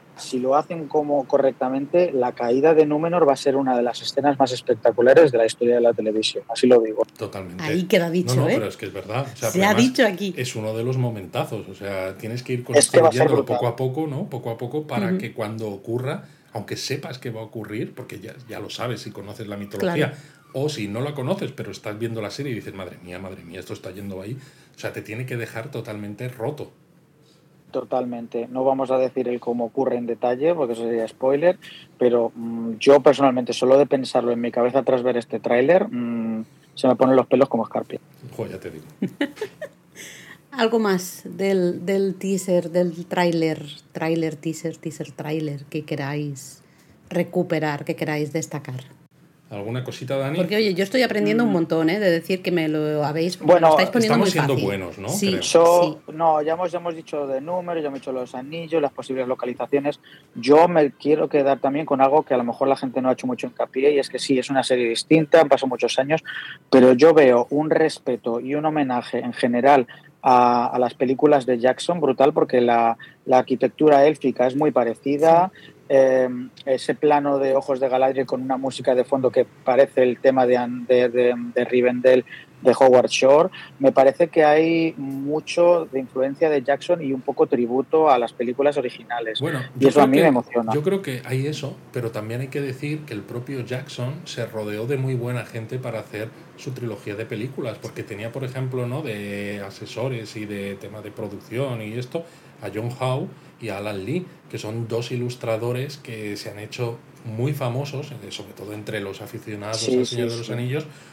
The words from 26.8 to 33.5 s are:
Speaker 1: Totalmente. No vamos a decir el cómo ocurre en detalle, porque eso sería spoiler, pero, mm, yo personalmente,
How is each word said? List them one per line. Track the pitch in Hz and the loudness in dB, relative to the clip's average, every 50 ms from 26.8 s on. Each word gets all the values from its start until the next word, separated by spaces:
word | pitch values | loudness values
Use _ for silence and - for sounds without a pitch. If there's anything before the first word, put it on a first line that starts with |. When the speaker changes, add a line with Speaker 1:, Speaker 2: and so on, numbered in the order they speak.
| _ _ _ _ _ _ _ _ _ _ _ _ _ _ _ _ _ _ | _ _ _ _ _ _ _ _ _ _ _ _ _ _ _ _ _ _
Speaker 1:
Totalmente. | - 135 123 - - 127 123 123 120 120 117 117 - 117 117 123 | -8 -8 -6 -4 -4 -4 -4 -4 -8 -10 -12 -8 -6 -8 -8 -6
No | 123 127 131 | -4 -2 0
vamos | 135 135 135 135 123 | 0 0 0 0 0
a | 131 | 0
decir | 127 131 127 - 131 123 123 | 0 0 0 -2 -4 -4 -2
el | 123 120 | -4 -4
cómo | - 123 120 120 120 | -4 -4 -4 -4 -4
ocurre | 113 - - 131 127 123 | -4 -2 -2 -2 0 0
en | 123 120 | -2 -4
detalle, | 117 117 107 - 123 123 127 143 165 175 | -4 -6 -2 -2 -2 -2 0 0 0 0
porque | 165 143 117 117 | 0 -2 -2 -2
eso | 110 117 | -4 -4
sería | 117 117 113 113 | -2 -2 -2 -2
spoiler, | 110 - _ - 131 139 143 156 175 185 - - - - - - _ _ _ | -4 -6 _ 0 0 2 4 2 2 2 0 -8 -20 -20 -20 -20 _ _ _
pero, | 123 123 120 120 117 113 - | 2 4 4 4 2 0 -4
mm, | 120 113 117 117 117 117 117 113 107 | -8 -8 -8 -6 -6 -6 -6 -6 2
yo | - 139 139 143 | 6 6 6 8
personalmente, | 131 156 135 127 139 135 123 127 123 120 | 8 6 4 6 4 2 2 2 -2 -4